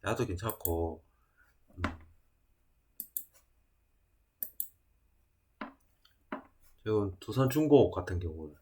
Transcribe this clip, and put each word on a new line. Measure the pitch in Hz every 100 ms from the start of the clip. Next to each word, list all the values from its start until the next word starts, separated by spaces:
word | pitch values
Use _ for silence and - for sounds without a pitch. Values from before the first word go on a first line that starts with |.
야도 | 95 107 95
괜찮고, | 90 107 - - 82 85 80 _ _ _ _ _ _ _ -
음. | 90 - - - _ _ _ _ _ _ _ _ - - - - _ _ _ _ _ _ _ _ _ _ - _ - _ _ _ _ _ _ _ _ _ - - _ _ _ _ _ - - _ - _
지금 | - 107 104 92
두산 | - 120 131
중공업 | 151 156 143 95
같은 | - - 87
경우는 | 85 78 78 73